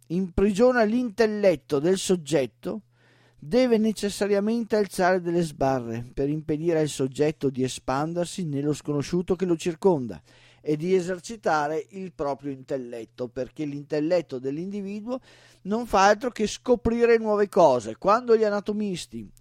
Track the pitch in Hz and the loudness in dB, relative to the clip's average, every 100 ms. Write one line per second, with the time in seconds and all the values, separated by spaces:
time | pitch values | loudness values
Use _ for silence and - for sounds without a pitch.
0 | - 170 190 196 202 190 247 247 214 240 | -6 -4 -4 0 2 4 4 4 2 0
1 | 247 190 220 214 196 151 - 143 165 190 | -2 0 0 2 2 2 0 0 2 0
2 | - 185 139 151 123 _ 175 214 - _ | 0 -2 0 0 0 _ -10 -10 -12 _
3 | _ _ _ _ 143 233 254 220 220 208 | _ _ _ _ -2 2 4 4 2 -2
4 | 202 - 202 202 208 233 220 214 202 - | -4 -2 0 0 0 -2 0 -2 0 0
5 | 180 185 170 170 165 143 135 131 117 113 | 2 2 0 0 -2 0 0 0 -2 -8
6 | 123 - 139 156 151 151 170 160 151 - | -8 -4 -4 -4 -4 -2 0 0 0 -2
7 | 135 127 151 - 139 127 127 - - 135 | -4 0 -2 0 -4 -2 -4 -4 -4 -4
8 | 156 175 170 - 165 139 147 143 - 147 | -2 -4 -6 -6 -6 -2 -2 -4 -4 -4
9 | 135 175 180 185 185 165 180 156 190 156 | -2 -2 -2 -2 0 -2 -2 0 2 2
10 | 120 82 - _ _ _ 147 156 170 190 | -2 -12 -18 _ _ _ -4 -2 0 0
11 | 175 185 - 226 196 156 147 160 - 190 | 0 -6 -10 -6 -2 0 0 -4 -8 -12
12 | 185 - 143 135 143 135 127 139 120 120 | -12 -8 -6 -6 -8 -10 -8 -8 -8 -12
13 | 113 - 123 131 123 - 151 143 143 151 | -14 -10 -8 -8 -8 -8 -8 -8 -6 -4
14 | 156 180 165 131 135 147 190 202 196 208 | 0 0 -2 -6 -6 -6 -8 -8 -8 -10
15 | 214 254 - - _ _ 185 220 240 202 | -8 -10 -12 -20 _ _ -6 -4 0 4
16 | 196 208 254 - 214 - - 247 233 233 | 6 4 0 -4 -4 -2 0 2 2 2
17 | 233 233 220 208 208 196 160 123 107 110 | 4 4 4 0 2 6 6 4 -2 -2
18 | 190 220 247 226 214 202 208 208 208 170 | 2 2 4 4 4 0 -2 -4 -4 -6
19 | - 117 101 - | -10 -14 -16 -12